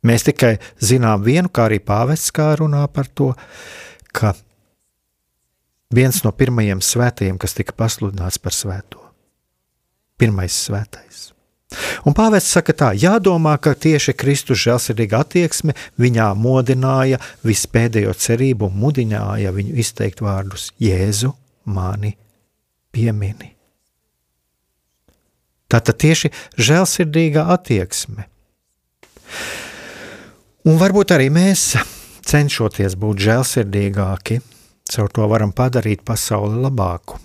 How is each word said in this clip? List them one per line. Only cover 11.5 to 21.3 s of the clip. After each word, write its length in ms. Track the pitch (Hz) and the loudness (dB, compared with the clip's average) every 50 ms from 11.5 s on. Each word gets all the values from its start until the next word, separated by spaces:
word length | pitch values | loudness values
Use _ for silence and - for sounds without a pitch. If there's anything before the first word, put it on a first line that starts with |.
| _ _ _ _ - - - - - - - | _ _ _ _ -12 -10 -8 -8 -8 -2 0
Un 120 | 147 151 | 0 2
pāvests 340 | - 220 226 214 190 - - | 4 4 4 4 2 2 2
saka 220 | - 180 - - 156 | 0 0 2 0 0
tā: 160 | - 151 117 95 | 2 0 0 2
"Jādomā, 580 | 101 143 180 208 226 185 196 175 165 160 151 151 139 | 2 2 4 2 4 2 2 2 4 2 2 0 2
ka 140 | - 151 135 | 2 0 0
tieši 380 | - - 160 156 143 - - 127 | 2 2 2 2 2 0 -2 -4
Kristus 480 | - 123 139 143 139 - - 131 101 - | 0 0 0 0 0 0 -2 -2 0 2
žēlsirdīga 560 | 120 120 123 - - 113 107 113 98 107 117 | 0 0 0 0 -4 -2 -2 -2 0 0 -2
attieksme 560 | 151 - - 180 175 156 - - - 151 135 - - - _ - | -2 0 0 0 0 0 -2 -2 -2 -4 -4 -4 -10 -12 _ 0
viņā 340 | 120 127 120 113 110 104 98 | 2 2 4 2 2 2 0
modināja 840 | 104 110 127 131 131 123 120 131 127 131 131 135 131 131 135 131 127 - - - _ - | 0 0 2 2 2 2 2 0 0 2 0 2 2 2 2 0 -2 -4 -14 -18 _ -2
vispēdējo 680 | 120 101 - - - - 113 117 117 110 110 101 101 92 | 0 0 0 -2 0 0 0 0 2 0 0 0 0 -2
cerību 500 | - - - 117 113 131 135 127 101 107 | -4 -2 -2 0 2 2 0 0 0 -2
un 100 | 95 92 101 | -4 -2 0
mudināja 720 | 113 147 147 135 120 110 104 104 104 98 104 107 104 95 92 | 0 0 0 0 -2 -2 -2 -4 -4 -4 -4 -2 -2 -2 -2
viņu 240 | 101 101 113 - | -4 -4 -2 -2
izteikt 420 | 117 110 - - - 107 101 - - | -2 -4 -4 -4 -4 -6 -6 -4 -4
vārdus: 520 | 104 101 98 95 98 95 92 - - - _ _ | -4 -4 -4 -4 -6 -8 -10 -12 -14 -14 _ _
'Jēzu, 540 | - 104 92 92 95 104 104 104 120 135 | 0 0 2 2 0 0 0 0 -2 -2